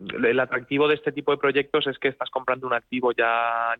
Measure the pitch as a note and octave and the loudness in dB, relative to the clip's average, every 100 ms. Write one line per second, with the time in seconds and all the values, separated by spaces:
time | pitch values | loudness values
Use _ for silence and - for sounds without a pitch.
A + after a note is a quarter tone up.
0 | F#2+ - A#2+ B2+ B2 B2+ B2 C#3 D3+ D3+ | -6 0 2 2 0 -4 -2 2 2 2
1 | D3+ D3 D3 C#3 C#3 C#3 C3+ D3+ C#3 B2+ | -2 -4 0 0 2 2 0 0 -2 -2
2 | C#3 - C3 C3 B2+ B2+ B2+ A#2+ - B2+ | -2 -2 -4 -4 -2 -4 -2 -4 -2 -2
3 | B2 A#2 A#2 A#2 A#2 A#2 A#2 | 0 2 2 2 0 0 -2